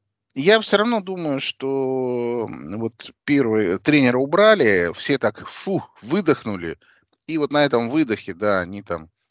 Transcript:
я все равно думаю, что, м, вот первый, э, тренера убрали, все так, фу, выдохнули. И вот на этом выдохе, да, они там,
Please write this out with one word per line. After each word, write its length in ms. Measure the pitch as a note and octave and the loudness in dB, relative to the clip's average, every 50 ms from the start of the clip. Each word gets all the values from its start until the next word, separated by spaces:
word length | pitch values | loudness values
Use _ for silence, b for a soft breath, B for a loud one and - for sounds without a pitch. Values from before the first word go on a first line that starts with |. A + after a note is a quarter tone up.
| _ _ _ _ _ _ _ | _ _ _ _ _ _ _
я 260 | C3 C#3+ F#3+ G#3+ A3 | 0 4 4 4 4
все 180 | G#3+ - G3+ G3+ | 4 2 2 2
равно 220 | G#3+ A#3+ A#3 G#3+ | 2 0 -2 -2
думаю, 400 | F#3 F#3 F#3+ F3+ E3 D3+ C#3 C3+ | -4 -6 -8 -6 -4 -4 -4 -4
что, 1040 | - - - - C3+ C3+ C3+ C3+ C3+ C3 C3 C3 B2+ B2 B2 A#2+ A#2+ A#2+ A#2+ A#2+ A2 - | -4 -8 -8 -6 -6 -4 -2 -2 -2 -2 -2 -2 -2 -2 -2 -4 -4 -4 -4 -4 -6 -6
м, 300 | B1 B1 C#2 D2+ G2 A2+ | -8 -12 -12 -10 -8 -6
вот 320 | A2+ A2+ - - - - - _ _ | -6 -6 -8 -12 -18 -20 -20 _ _
первый, 520 | - C#3+ C#3+ B2+ A2+ A2 G#2+ G#2 E2+ F#2 | 0 0 2 2 2 2 2 2 0 -2
э, 20 | G2 | 0
тренера 400 | - D3+ D3 D3 C3 B2 A#2+ B2+ | 2 4 4 6 6 4 4 2
убрали, 760 | C#3 C#3+ E3 F#3+ G#3 A3 A3 F#3+ C3 G#2+ G2 F2+ F2 E2+ - | 0 2 2 4 6 6 6 6 4 4 4 4 2 0 -4
все 240 | - - - C#3 C3 | -4 -4 -2 -2 0
так, 280 | - G#2+ - - F2 - | 0 -2 -4 -6 -10 -14
фу, 340 | - - - G3 F#3+ B2+ - - _ - | -14 -10 -6 -4 -4 -4 -6 -8 _ -18
выдохнули. 760 | - A2+ D#3 G#3 F3+ D3+ C3 - - A2+ G2 F#2 E2+ E2 D2 b b b b b b _ _ _ _ | -6 -2 -2 0 2 2 0 0 -2 -6 -8 -6 -8 -8 -10 b b b b b b _ _ _ _
И 120 | - D#3+ D#3 | -8 -4 -4
вот 120 | D3 B2+ | -2 0
на 120 | C#3+ D3 D3 | 2 2 2
этом 260 | C#3 B2 A#2 A#2 A#2 | 2 2 0 0 0
выдохе, 440 | C3+ D#3+ D#3 A#2 G#2 - - G2+ F2 | 0 0 0 0 -2 -4 -6 -10 -8
да, 260 | E2 G#2 G#2 G2 F#2 | -4 -2 0 0 0
они 220 | F2 F2 G2 G2+ | -2 -4 -8 -12
там, 280 | G2 - F2 D#2+ D#2+ - _ _ _ _ | -10 -8 -8 -8 -10 -14 _ _ _ _